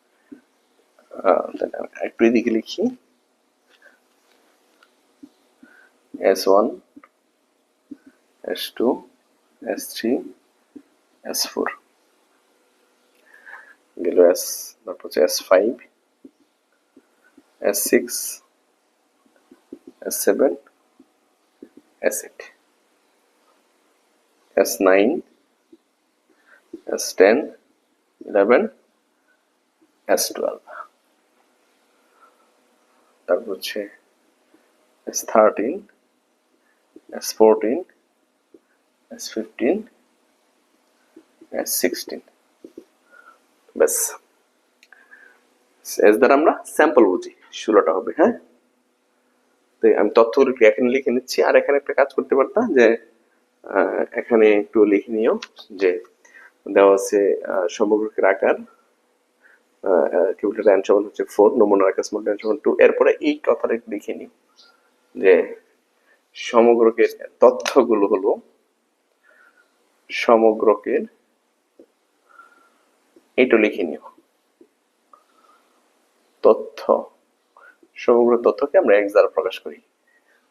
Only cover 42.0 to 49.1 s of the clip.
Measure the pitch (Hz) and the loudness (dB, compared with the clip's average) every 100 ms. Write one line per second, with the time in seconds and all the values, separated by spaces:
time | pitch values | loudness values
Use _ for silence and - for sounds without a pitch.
42 | - - - _ _ _ - - - _ | -12 -16 -18 _ _ _ -20 -20 -20 _
43 | _ - - _ _ _ _ - 78 - | _ -20 -20 _ _ _ _ -2 0 0
44 | - - _ _ _ _ _ _ _ _ | -8 -10 _ _ _ _ _ _ _ _
45 | _ - - _ _ _ _ _ - - | _ -20 -20 _ _ _ _ _ -12 0
46 | 101 110 127 139 170 - - - 156 127 | 2 4 4 2 2 -2 -4 0 2 4
47 | 104 90 - - _ - - 101 - 185 | 2 0 -6 -18 _ -14 0 2 2 -2
48 | - - 202 226 _ _ _ _ _ _ | -4 -2 0 -2 _ _ _ _ _ _
49 | _ | _